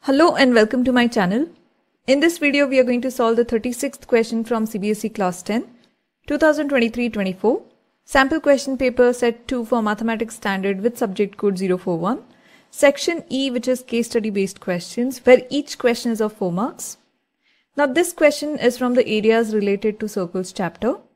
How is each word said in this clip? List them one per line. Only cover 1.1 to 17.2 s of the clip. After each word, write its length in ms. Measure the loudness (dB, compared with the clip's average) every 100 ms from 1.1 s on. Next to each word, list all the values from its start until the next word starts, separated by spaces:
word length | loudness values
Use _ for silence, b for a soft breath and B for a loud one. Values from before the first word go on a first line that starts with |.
| 2 0 0 -2 -8 _ _ _ _ 0
In 100 | 2
this 200 | 2 2
video, 280 | 0 2 2
we 140 | 2
are 20 |
going 180 | 2 2
to 100 | -2
solve 240 | 0 0 2
the 80 |
thirty-sixth 640 | 0 -2 -4 -6 -6 -8 0
question 340 | 0 2 -2
from 240 | -2 -2 -2
C 100 | -4
B 140 | -2
S 140 | -2
E 40 | -4
Class 320 | -2 -4 -4
ten, 280 | -4 -4 -4 _ b b _ _ -6
two 100 | 2
thousand 340 | 2 2 0
twenty-three 400 | 0 0 -2 -4
twenty-four, 520 | -2 -4 -2 -2 -2 -6 _ _ _
sample 360 | _ 2 2 2
question 360 | 2 2 2 -2
paper 360 | -2 2 2
set 340 | 4 -2 -2 -6
two 180 | -6
for 160 | -2 -2
mathematics 540 | 0 -2 -4 -4 -6
standard 460 | -6 -6 -4 -2 -2
with 180 | -2 -2
subject 380 | -6 -2 -4 -2
code 220 | -2 -2
zero 200 | -2 -2
four 180 | -2 -4
one, 280 | -2 -4 -8 b b b b
section 500 | 2 2 4 -4 -4 -6
E, 240 | -4 -2
which 160 | -2 -2
is 160 | -4
case 240 | -2 -4 -2
study 220 | -2 -2
based 280 | -2 -4 -6
questions, 600 | -6 -6 -6 -6 -6 -2
where 260 | 6 6 6
each 300 | -6 -6 -2
question 320 | -2 0 -4
is 100 | -2
of 120 | -4
four 180 | -4 -4
marks. 460 | -2 -4 -6 -16 -16 _ _